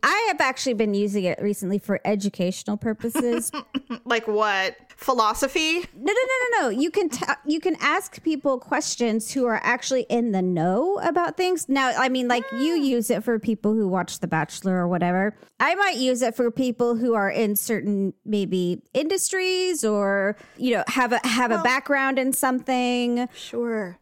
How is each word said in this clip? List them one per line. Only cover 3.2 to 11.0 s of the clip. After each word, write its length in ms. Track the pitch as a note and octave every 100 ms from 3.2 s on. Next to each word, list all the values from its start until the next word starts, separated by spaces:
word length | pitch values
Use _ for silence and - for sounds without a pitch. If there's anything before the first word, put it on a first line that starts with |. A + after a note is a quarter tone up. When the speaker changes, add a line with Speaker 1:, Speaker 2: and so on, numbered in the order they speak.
| A#3+ A#3+ A3+ D4+
Speaker 2:
<laughs> 40 | - C4+ - A3+
Like 220 | - A#3 A3+
what? 500 | G#3 G#3+ G3 F#3+ - - -
Philosophy? 840 | - B3+ A3 A3+ C4+ F4 D#4+ E4
Speaker 1:
No, 340 | F4 - C#4
no, 0 |
no, 0 |
no, 500 | A4 B4+ C5 B4 A#4
no. 60 | C#4+
You 200 | G#3+ D#4
can 180 | F4 F4+
ta-, 300 | - - C#4
you 160 | C#4 D#4+
can 160 | F4+ E4+
ask 400 | C#4+ E4 - -
people 340 | - D4+ C#4+ B3+
questions 760 | - C#4 D4+ - A#3+ A3 A3
who 140 | C#4 B3
are 140 | A3
actually 400 | - A#3+ - C4 -
in 240 | A#3+ A#3
the 100 | F#3+
know 560 | F#3 F3 E3+ F#3+ E4
about 380 | G4